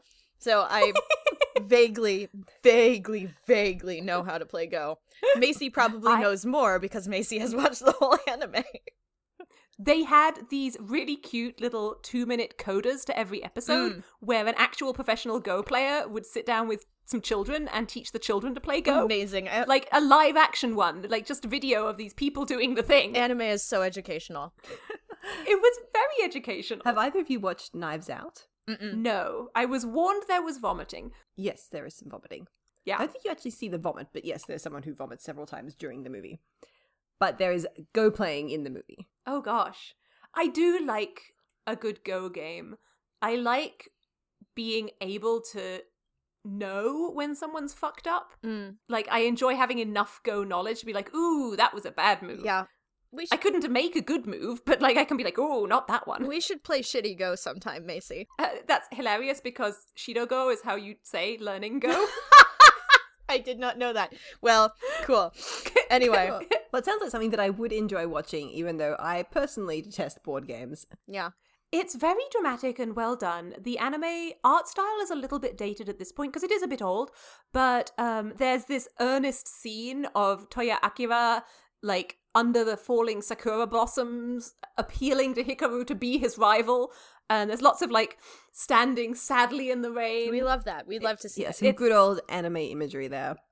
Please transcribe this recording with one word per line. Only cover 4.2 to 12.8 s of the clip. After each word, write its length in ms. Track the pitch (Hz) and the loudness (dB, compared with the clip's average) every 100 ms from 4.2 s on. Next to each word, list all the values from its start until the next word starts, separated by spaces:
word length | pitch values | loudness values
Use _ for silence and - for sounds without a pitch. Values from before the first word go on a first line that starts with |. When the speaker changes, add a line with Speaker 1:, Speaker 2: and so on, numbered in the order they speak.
Speaker 1:
how 160 | 180 165 | -2 -6
to 80 | 160 | -6
play 200 | 170 165 | -6 -4
Go. 340 | 165 147 156 _ - 494 269 | -4 -6 -8 _ -2 4 6
Macy 320 | 269 294 269 | 4 2 -2
probably 440 | - 233 220 220 | 2 2 2 4
Speaker 2:
I 80 | 226 | 4
Speaker 1:
knows 240 | 208 196 214 | 4 0 0
more 320 | 294 220 185 | 2 2 2
because 300 | 190 220 190 | -2 -6 -4
Macy 300 | 196 220 214 | -4 -2 -4
has 140 | 226 | -2
<laughs> 60 | 233 | 2
watched 240 | 285 247 | 0 4
the 80 | 262 | 2
whole 240 | - 269 294 - | 4 4 4 2
anime. 340 | 240 233 - - - - - _ _ _ _ 359 _ _ - | -6 -4 -6 -6 -14 -20 -20 _ _ _ _ -20 _ _ -6
Speaker 2:
They 220 | 202 320 | 2 2
had 460 | 269 294 311 320 226 | 6 6 6 2 -6
these 260 | 277 269 233 | -4 -4 -6
really 340 | 208 285 285 285 | -4 -4 -2 -8
cute 440 | - 233 233 - | -6 -6 -6 -6
little 360 | 240 226 208 - | -6 -4 -6 -8
two-minute 540 | - 247 240 240 226 - | -6 -4 -2 -2 -4 -8
codas 460 | - 196 | -4 0